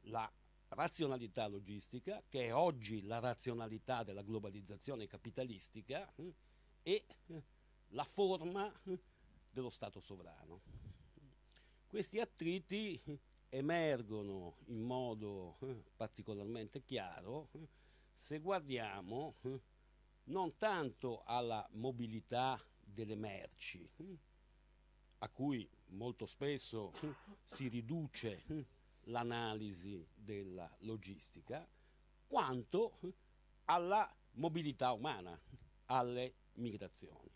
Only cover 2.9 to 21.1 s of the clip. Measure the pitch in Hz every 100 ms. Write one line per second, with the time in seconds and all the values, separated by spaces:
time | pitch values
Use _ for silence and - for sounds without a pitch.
2.9 | 110 98 113 123 117 - 117 113 110 -
3.9 | 123 107 98 101 110 104 101 95 101 -
4.9 | 131 104 98 117 110 127 104 - 113 101
5.9 | 139 403 - 175 - - - - - -
6.9 | 202 - - - 160 - - - - -
7.9 | 117 143 - 196 185 165 196 208 - -
8.9 | 180 - - - - - 131 123 - 104
9.9 | 98 - 98 85 82 78 87 - - -
10.9 | - - - 139 - - - - - -
11.9 | 214 196 208 208 - 165 185 160 202 214
12.9 | 160 - 143 - - - 131 139 170 160
13.9 | 131 107 107 101 98 87 - - 117 117
14.9 | 127 127 110 107 101 90 80 131 120 -
15.9 | - 110 - 107 101 101 117 107 143 -
16.9 | 127 95 85 90 139 151 151 160 - -
17.9 | - - - - 151 160 196 143 127 110
18.9 | 98 92 117 151 - 127 135 - - -
19.9 | - - - - 170 175 - 214 190 139
20.9 | 104 127